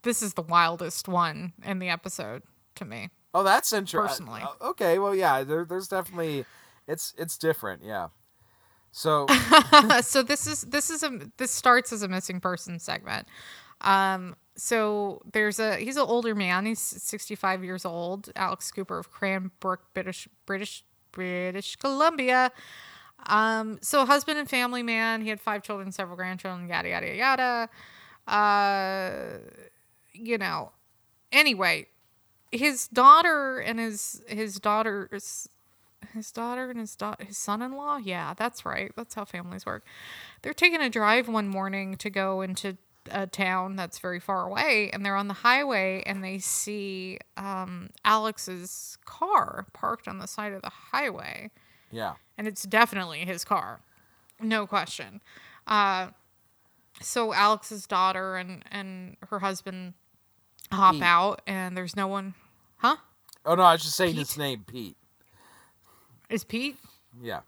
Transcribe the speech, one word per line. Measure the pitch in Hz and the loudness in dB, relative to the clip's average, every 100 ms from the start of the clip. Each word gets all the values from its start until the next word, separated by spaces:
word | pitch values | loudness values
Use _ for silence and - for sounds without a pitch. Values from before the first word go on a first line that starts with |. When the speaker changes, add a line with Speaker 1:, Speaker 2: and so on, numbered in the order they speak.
Speaker 1:
this | 233 233 | -2 -2
is | 214 - | -2 -6
the | |
wildest | 160 170 170 170 175 - - | 2 4 4 0 -6 -6 -2
one | 180 170 151 175 - - | 2 2 -2 -10 -12 -8
in | 190 | -6
the | 180 | -2
episode | 170 190 - 107 120 _ _ _ - | -4 -4 -10 -10 -10 _ _ _ -18
to | 139 | -14
me. | 113 175 _ _ | -12 -14 _ _
Speaker 2:
Oh, | 175 | 2
that's | 190 196 - | 6 6 4
inter-, | 214 190 - 208 | -2 0 -2 0
Speaker 1:
Personally. | - 143 110 | -2 -6 -10
Speaker 2:
uh, | 127 - - | -10 -8 -8
okay, | 370 185 175 | 0 4 4
well, | 202 | 4
yeah, | 190 175 135 | 4 4 4
there, | 139 160 170 | 2 -2 -2
there's | 185 190 | -6 -4
definitely, | 190 180 180 165 143 123 - - _ - | -4 -4 -4 -4 -4 -6 -14 -20 _ -8
it's, | 160 - - | -6 -6 -8
it's | 165 - | -8 -2
different, | 160 156 107 92 | 0 0 -2 -8
yeah. | 101 104 85 _ _ _ _ _ _ _ _ | -6 -6 -6 _ _ _ _ _ _ _ _
So | - 160 151 139 | -4 2 2 6
Speaker 1:
<laughs> | 254 - 311 - 294 226 254 | 4 10 8 12 10 10 6
So | 247 277 | 6 2
this | 247 285 294 | 2 0 0
is, | 302 | -6
this | 233 277 285 | -2 -2 -2
is | 320 | -4
a, | 302 240 143 - | -6 -6 -14 -6
this | 247 | -4
starts | - 254 247 247 | 2 6 6 4
as | 220 | -6
a | 202 | -4
missing | 185 - 185 | -4 -4 -4
person | 180 180 - 170 | -4 -4 -8 -12
segment. | - - - - - - - - - - | -6 -8 -6 -8 -8 -20 -20 -20 -20 -4
Um, | - 196 196 190 180 - _ - | 2 4 4 0 -6 -16 _ -10
so | - 226 214 208 202 175 180 | -2 0 2 0 -2 -6 -4
there's | 220 214 202 | 0 0 0
a, | 220 196 | 0 0
he's | 226 277 | -2 -2
an | |
older | 254 233 233 208 | 2 2 0 -2
man. | 185 180 208 | 0 0 0
He's | 220 | -4
sixty-five | - - - 214 - 214 190 185 | -6 -6 -10 -10 -10 -4 -2 -2
years | 185 185 185 | -4 -8 -6
old. | 170 175 196 - - | -6 -6 -6 -10 -4
Alex | 190 190 - | -4 -4 -8
Cooper | - 190 175 | -8 -8 -8
of | - | -10
Cranbrook, | - 196 190 185 _ 190 185 _ | -6 -4 -2 -6 _ -4 -4 _
British, | - 185 180 - _ - | -8 -8 -10 -14 _ -8
British, | 196 202 - _ _ _ | -6 -6 -12 _ _ _
British | - 185 180 185 185 - - | -8 -6 -4 -4 -6 -10 -4
Columbia. | 277 269 311 320 254 254 254 - - - - - - _ - | -2 2 2 2 2 4 4 0 -20 -20 -20 -20 -20 _ 0
Um, | 208 220 220 220 214 | 2 4 0 -4 -8
so | - 294 254 | 0 2 6
husband | 285 277 302 | 4 4 -4
and | 277 | 0
family | 254 247 247 | 0 0 -2
man. | 233 226 226 226 | -2 0 0 -2
He | 220 | -4
had | 214 | -4
five | - 208 | -4 -4
children, | 196 202 196 | -4 -8 -8
several | 190 185 175 | -8 -8 -6
grandchildren, | 185 185 190 180 175 | -8 -6 -8 -10 -4
yada, | 170 175 | -4 -2
yada, | 175 175 - | -4 -4 0
yada. | 254 262 254 240 226 - - - - - - | 2 2 2 0 -4 -8 -20 -20 -20 -18 -2
Uh, | 208 208 202 202 196 190 190 185 67 - - - - - _ _ _ _ | 2 4 4 4 2 0 -2 -4 -6 -10 -12 -16 -20 -20 _ _ _ _
you | 180 226 226 | -16 -4 -2
know, | 190 160 120 _ _ _ _ _ _ | -2 -4 -8 _ _ _ _ _ _
anyway, | 269 302 208 180 160 - _ _ _ _ _ _ | 6 6 4 2 2 -2 _ _ _ _ _ _
his | 240 294 262 - | 0 0 0 -2
daughter | 233 262 311 339 302 269 262 | 8 10 10 8 2 0 -4
and | - 226 | -4 -4
his, | 226 208 - - - | -4 -6 -10 -10 -10
his | 208 220 196 | -6 -6 -2
daughter's, | 214 208 220 202 190 202 - - - _ _ _ _ _ 208 | 0 2 0 -4 -8 -10 -10 -12 -14 _ _ _ _ _ -16
his | 220 214 | -14 -12
daughter | - 233 247 254 | -8 -6 -6 -6
and | 240 | -8
his | 214 - | -10 -8
da-, | 208 214 202 | -8 -8 -10
his | 202 | -8
son-in-law. | - 208 254 269 294 285 | -4 -4 -4 -6 -4 -4
Yeah, | 196 180 151 175 | -4 -6 -6 -4
that's | 233 - - | -6 -4 -6
right. | - 196 - | -6 -6 -10
That's | 233 - | -12 -10
how | |
families | 202 175 175 185 - | -10 -10 -12 -10 -8
work. | - - - - - - - | -10 -12 -20 -18 -18 -18 -12
They're | - | -10
taking | 302 349 330 | 2 4 4
a | 269 | 0
drive | 233 208 233 233 | 2 4 4 2
one | 220 202 | -2 -2
morning | 190 196 196 190 190 | -4 -4 -4 -6 -8
to | 208 | -6
go | 196 190 190 | -2 -2 -2
into | 190 190 202 190 _ _ - | -4 -6 -8 -10 _ _ -10
a | 202 190 | -6 -6
town | - 190 185 185 190 | -2 0 0 -2 -6
that's | 175 - | -8 -8
very | 185 180 | -8 -8
far | - 190 180 | -4 -4 -2
away, | 202 302 226 208 | 0 2 2 0
and | 202 202 | -4 -2
they're | 196 | -2
on | 202 | -2
the | |
highway, | 190 240 254 285 220 190 190 - | 0 4 4 4 0 0 -2 -4
and | 196 | -6
they | 190 190 | -6 -6
see, | - - - 208 196 190 185 185 - - | -4 -4 -4 -6 -6 -8 -10 -12 -14 -12
um, | 196 190 185 180 190 - - | -8 -6 -8 -10 -14 0 4
Alex's | 214 220 214 - 180 180 - - - - | 4 2 -6 -10 -10 -12 -14 -14 -18 -20
car | - 359 403 - - - | -6 2 2 2 -8 -14
parked | - - 233 - | -8 -6 -6 -10
on | 196 | -12
the | 196 | -12
side | - 208 | -10 -10
of | 196 | -10
the | - | -12
highway. | - - - 277 - - - 220 _ _ _ _ | -14 -6 -4 -2 -6 -12 -12 -16 _ _ _ _
Speaker 2:
Yeah. | 117 104 73 _ - | -8 -8 -8 _ -10
Speaker 1:
And | 214 | -8
it's | 196 | -8
definitely | 196 214 233 202 180 151 | 0 4 4 2 -8 -8
his | 180 175 | -8 -8
car. | - 196 95 113 _ _ _ _ _ _ | -2 -2 -2 -12 _ _ _ _ _ _
No | 220 220 202 | -2 -2 0
question. | 202 156 - 113 208 _ - - - - | -2 -2 -8 -12 -16 _ -20 -20 -18 0
Uh, | 214 202 185 185 _ _ _ _ _ _ _ _ - | 2 2 0 -4 _ _ _ _ _ _ _ _ -14
so | - 247 226 | -6 -2 0
Alex's | 175 202 214 - 214 - | 4 4 4 -2 -14 -4
daughter | 185 185 185 190 185 | 0 2 0 -6 -8
and, | 180 185 - | -10 -14 -14
and | 202 190 185 185 - - | -12 -12 -14 -16 -18 -8
her | 208 | -4
husband | 196 190 - 185 185 - _ _ _ _ _ _ - | -2 -4 -8 -12 -14 -16 _ _ _ _ _ _ -6
hop | 190 190 156 | 6 6 8
Speaker 2:
Pete. | |
Speaker 1:
out, | 175 170 196 - - | 6 6 4 -2 -6
and | 190 185 180 | -6 -6 -6
there's | 180 196 | -6 -4
no | 196 | -4
one. | 196 196 185 _ _ _ _ | -4 -8 -14 _ _ _ _
Huh? | 240 302 _ _ - - - | 0 0 _ _ -20 -10 0
Speaker 2:
Oh, | 175 | 8
no, | |
I | 180 | 8
was | 165 | 8
just | 156 147 | 2 0
saying | 185 160 | 0 0
his | 139 | -6
Speaker 1:
Pete? | 147 | -4
Speaker 2:
name, | 143 120 95 | -4 -6 -10
Pete. | 123 101 - _ _ _ _ - - _ _ _ _ _ _ _ | -12 -12 -14 _ _ _ _ -20 -20 _ _ _ _ _ _ _
Speaker 1:
Is | 226 | -6
Pete? | - 226 269 269 - _ _ 120 | -4 -6 -6 -8 -20 _ _ -14
Speaker 2:
Yeah. | 120 85 | -8 -8